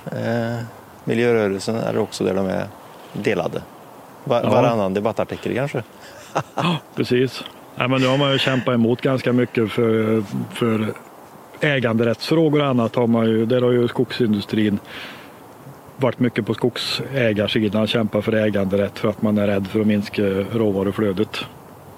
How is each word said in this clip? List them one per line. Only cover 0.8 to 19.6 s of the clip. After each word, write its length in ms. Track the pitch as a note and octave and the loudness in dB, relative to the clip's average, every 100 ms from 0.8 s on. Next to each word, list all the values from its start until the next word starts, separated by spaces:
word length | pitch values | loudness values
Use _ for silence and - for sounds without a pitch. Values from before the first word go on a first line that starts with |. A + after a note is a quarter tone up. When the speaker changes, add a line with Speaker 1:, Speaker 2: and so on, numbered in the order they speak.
| - - | -20 -10
Speaker 1:
miljörörelsen 720 | C3+ A#2 A#2+ A2+ G2+ G2 A2+ A2+ | -2 0 2 4 2 0 -2 -2
eller 240 | A2 A2+ | -2 -2
också 240 | G#2 - | -2 -2
där 100 | G2 | 0
de 140 | F#2+ F#2+ | 0 0
är 180 | F#2+ G2+ - - - - | -2 -6 -12 -20 -20 -12
delade. 480 | G2 G2+ F2+ E2 - - - - - - - | -4 -2 0 -2 -4 -10 -18 -20 -20 -20 -10
Va-, 180 | C3+ A#2+ | -2 0
Speaker 2:
Ja. 60 | A2+ | 4
Speaker 1:
varannan 440 | G#2+ A#2+ A2+ F#2+ | 4 4 2 0
debattartikel 600 | G2+ A2 G#2+ F2+ F2+ F#2+ G#2+ | 0 0 -2 -4 -4 -4 -2
kanske. 280 | C#3+ C3 - - - - - | -2 -4 -8 -16 -20 -20 -8
<laughs> 220 | - - - | -6 -6 -2
Speaker 2:
Ja, 220 | E3 D#3 - - | -2 -2 -6 -4
precis. 480 | A#2+ B2 C3 - - - - - | 0 2 0 -4 -14 -18 -12 -4
Ja, 120 | B2+ | 0
men 140 | C3 | 2
nu 60 | B2+ | 2
har 100 | C#3 | 2
man 140 | C#3 | 2
ju 80 | C3+ | 2
kämpat 340 | C3+ C3 C3 | 2 0 2
emot 280 | A#2 A2+ B2 | 2 2 2
ganska 320 | C#3 B2+ B2+ | 0 0 2
mycket 380 | B2 A#2+ A#2+ G#2+ | 2 2 0 0
för, 520 | - A2+ A2 A2 A2 G2 B2+ A2+ | 2 2 2 2 0 0 -6 -6
för 400 | - A#2 A2 G#2+ - - - - - - - | -2 0 0 -2 -6 -14 -20 -20 -20 -16 -4
äganderättsfrågor 1040 | D#3 C3+ A#2 A2+ A#2 A2 - E3 D#3 D3 | 0 2 2 2 2 0 0 2 4 2
och 60 | C#3 | 2
annat 280 | B2+ A2+ B2+ | 2 2 2
har 120 | A#2 | 2
man 180 | A#2 A2+ | 4 4
ju, 200 | A2 A2+ | 2 2
där 160 | B2+ | 2
har 100 | B2 | 4
ju 160 | B2 A#2+ | 4 2
skogsindustrin 920 | - A#2+ - A2+ G#2 - A2 G#2+ G2+ - - - - - - - - - - - - | 0 -2 0 2 0 0 0 2 0 -4 -14 -14 -16 -18 -20 -20 -20 -20 -20 -14 -2
varit 220 | B2+ - | -2 2
mycket 260 | B2 - G#2+ | 0 0 -2
på 80 | |
skogsägarsidan, 1300 | G#2+ B2 - - - A#2+ C3+ A#2 G#2 G2+ A#2+ G#2+ A2 G#2+ | 0 -2 -2 -6 -6 -4 0 0 2 0 2 2 0 0
kämpat 380 | A#2+ G#2+ G#2 A2+ | 0 0 0 0
för 80 | |
äganderätt 680 | A2 G#2+ G2 G2 G2+ G2 - | 2 2 2 0 0 0 -2
för 100 | A2 | -2
att 120 | G#2 | 0
man 160 | A2 G#2 | 0 2
är 100 | G2+ | 2
rädd 200 | G2 | 0